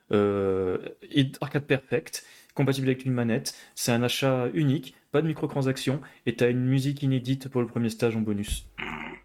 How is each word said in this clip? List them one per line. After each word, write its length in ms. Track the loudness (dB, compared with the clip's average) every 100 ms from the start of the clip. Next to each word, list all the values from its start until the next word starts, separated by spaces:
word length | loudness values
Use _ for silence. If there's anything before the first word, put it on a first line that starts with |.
| 0
euh, 640 | 2 4 2 2 2 0 -2 -6 -16 -4
et 140 | 0 0 0
Arcade 240 | -4 -4 0
Perfect, 580 | -2 0 -4 -4 -12 -16 -20 -8
compatible 340 | 0 0 2 0
avec 160 | 0
une 100 | 0
manette. 420 | 0 2 0 -2 -10 -14 -6
C'est 160 | 0
un 120 | 2
achat 440 | 2 0 2 2 0
unique, 420 | 2 2 2 -2 -18 _
pas 100 | 0
de 60 | 0
microtransactions, 720 | -2 -4 0 0 0 -2 -2 -4 -8 -4
et 100 | 2
t'as 140 | 2
une 140 | 4
musique 400 | 2 2 2 0
inédite 460 | 0 0 0 -2 -2
pour 120 | -2
le 60 | -2
premier 220 | 0 -2
stage 260 | 0 0 2
en 60 |
bonus. 480 | 0 -2 -2 -6 -8 -12 -10 -10 -12 -12